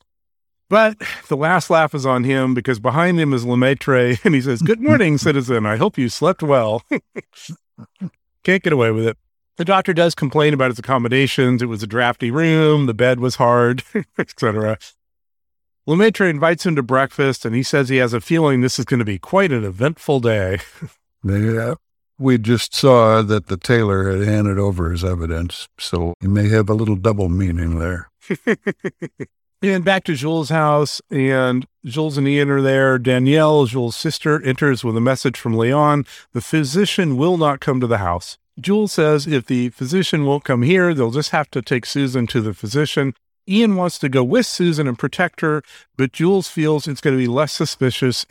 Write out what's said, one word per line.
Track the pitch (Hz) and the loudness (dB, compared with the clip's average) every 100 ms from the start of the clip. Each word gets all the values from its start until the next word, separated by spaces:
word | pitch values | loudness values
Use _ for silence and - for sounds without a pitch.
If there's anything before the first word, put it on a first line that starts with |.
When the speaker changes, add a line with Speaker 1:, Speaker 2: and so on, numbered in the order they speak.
| _ _ _ _ _ _ - | _ _ _ _ _ _ 0
Speaker 1:
But | 208 220 214 - - - | 2 2 0 -12 -12 -6
the | 139 | -2
last | 156 180 - | 0 0 2
laugh | 165 156 | 2 2
is | 147 131 | 0 -2
on | 127 | 0
him | 123 135 131 | 0 0 0
because | 123 127 117 | -2 -2 -2
behind | 120 139 175 170 | 0 0 2 2
him | 151 | 0
is | 131 | 0
Lemaitre, | 120 123 127 135 - 127 123 123 | 0 2 2 0 2 2 2 2
<laughs> | |
and | 214 | 2
he | 139 | 2
says, | 131 120 | 0 0
"Good | 170 226 | 0 0
morning, | 277 302 180 147 | 2 2 2 2
citizen. | 170 139 123 120 107 | 0 0 0 -2 0
I | 110 | 0
hope | 190 - | -2 -2
you | 123 | -4
slept | - 151 190 | -2 -2 0
well." | 151 139 110 113 - | 2 2 2 -2 -4
<laughs> | 277 - - - - - - _ - - - 185 - _ _ - | -8 -8 -18 -18 -20 -20 -20 _ -20 -20 -14 -14 -14 _ _ 0
Can't | 185 | 0
get | 180 | 2
away | 147 113 | 2 2
with | 110 113 | 2 -2
it. | - _ _ _ - | -4 _ _ _ -6
The | 170 | 0
doctor | 190 196 | 2 2
does | 165 170 - | 2 2 0
complain | 143 151 151 | -2 2 2
about | 143 131 | 2 0
his | 117 | -2
accommodations. | 117 131 120 131 139 - 127 123 | -2 -2 0 0 2 2 2 2
It | 120 | -2
was | 110 | -6
a | 110 | -6
drafty | 113 123 120 120 | 0 0 0 -4
room, | 135 165 160 156 151 135 | 0 2 4 4 2 0
the | |
bed | 107 123 127 | 2 2 2
was | 127 - | -2 0
hard, | 120 120 120 127 - 214 | 2 4 2 0 -6 -8
<laughs> | 151 - | -6 -8
et | 170 - | -8 -4
cetera. | 120 104 107 110 - _ _ _ _ _ _ _ _ _ - | -4 -2 -2 -4 -10 _ _ _ _ _ _ _ _ _ -2
Lemaitre | 165 220 - 190 | 2 2 2 0
invites | 151 165 170 185 | 2 0 0 0
him | 151 | -2
to | |
breakfast, | 120 131 135 - 135 127 117 | 0 0 0 0 -2 -2 -4
and | |
he | 117 | -4
says | 131 151 131 | 0 0 2
he | 131 | 0
has | 123 | 0
a | 117 | -2
feeling | - 165 151 131 | -2 0 2 2
this | 127 - | 0 -2
is | 120 | -2
gonna | 127 | -2
be | 107 95 | -2 -6
quite | - 190 196 | -2 0 2
an | 127 101 | 0 -4
eventful | 95 135 165 - 139 | -2 -4 -2 -2 0
day. | 117 107 92 95 | 2 0 0 -4
<laughs> | - - 156 _ _ _ | -8 -18 -18 _ _ _
Speaker 2:
Yeah. | 98 98 110 113 117 165 _ _ _ - | -4 0 0 -2 -4 -8 _ _ _ -4
We | 135 123 | 2 2
just | 107 120 - - | 2 0 -2 2
saw | 139 123 113 110 | 6 6 6 4
that | 104 107 - | 2 -2 -2
the | 92 | -6
tailor | - 120 107 95 98 95 | 0 2 2 0 0 -2
had | 104 | 0
handed | 107 104 98 | 0 0 0
over | 101 90 82 | -2 -2 -2
his | 87 | -2
evidence, | 92 90 82 82 87 - - - | -2 -4 -4 -4 -6 -8 -16 -14
so | - 87 85 85 | -6 -4 -4 -4
he | 98 | -2
may | 101 104 | 2 4
have | 110 101 | 2 2
a | 107 | 0
little | 107 98 | 0 0
double | 110 101 95 | 0 0 0
meaning | 92 95 82 82 82 | 0 0 -2 -2 -2
there. | 85 90 - _ - | -4 -6 -12 _ -10
Speaker 1:
<laughs> | 190 - 202 - - 190 - 170 - 127 _ _ _ | -6 -4 -4 -6 -8 -10 -12 -14 -14 -18 _ _ _
And | 196 190 175 | -2 0 0
back | 190 185 | 0 -2
to | 143 | -4
Jules' | 147 165 139 | -2 -4 -2
house, | 160 151 147 143 - - | 0 2 2 0 -6 -6
and | 143 135 135 127 127 135 _ - | -2 0 2 0 -2 -4 _ -10
Jules | 135 156 143 | -6 -4 -2
and | 139 | 0
Ian | 143 143 | 0 0
are | 139 | 0
there. | 135 135 135 131 | 2 2 2 2
Danielle, | 123 127 131 151 156 151 127 | 2 2 4 4 4 4 2
Jules' | 127 120 - | 0 -4 -4
sister, | 160 - 156 147 | -6 -4 -2 0
enters | 131 127 147 123 | 0 0 0 0
with | 120 113 | -2 0
a | |
message | 120 131 139 - | 0 0 -2 -4
from | 123 113 | -4 0
Leon. | 117 143 147 147 127 - - | 0 2 2 2 -2 -12 -12
The | 123 | -10
physician | - 160 139 160 202 - 170 127 | -4 -2 0 0 0 0 -2 0
will | 160 180 | 0 2
not | 151 139 | 0 0
come | - 131 | -2 -2
to | 123 | 0
the | 113 | 0
house. | 92 87 - - _ - | 0 -4 -6 -18 _ -8
Jules | 156 208 208 | -2 0 0
says | - 151 151 143 | 0 2 2 0
if | 143 - | -2 0
the | 127 123 | -2 -2
physician | - 127 185 175 165 139 | -4 -4 -2 0 0 0
won't | 143 - | 0 0
come | 123 | 0
here, | 123 185 175 151 | 2 4 2 2
they'll | 117 | 0
just | 131 147 | -2 -2
have | 165 147 | -2 -4
to | 135 | -6
take | - 127 - | -4 -4 -4
Susan | 143 139 127 113 | -4 -2 -2 -2
to | 123 | -2
the | 107 98 | -4 -6
physician. | 107 131 151 - 135 - _ _ - | -6 -4 -2 -2 -4 -6 _ _ -2
Ian | 202 226 190 | 2 2 2
wants | 180 - | -2 -4
to | 147 | -2
go | 131 | 0
with | 123 226 233 | 2 0 0
Susan | - 175 151 143 | 0 0 0 -2
and | 120 | -4
protect | 147 - 175 - | -4 -2 -4 -2
her, | 160 151 - - _ - | -4 -4 -6 -20 _ -4
but | 131 | -4
Jules | - 165 196 - | 0 0 0 -2
feels | - 151 151 151 | -2 0 0 -4
it's | 135 | -4
gonna | 156 131 | -2 0
be | 123 | 0
less | 123 151 | 0 -2
suspicious | - 165 - 131 - 127 117 - | -4 -6 -2 -2 0 -2 -2 -2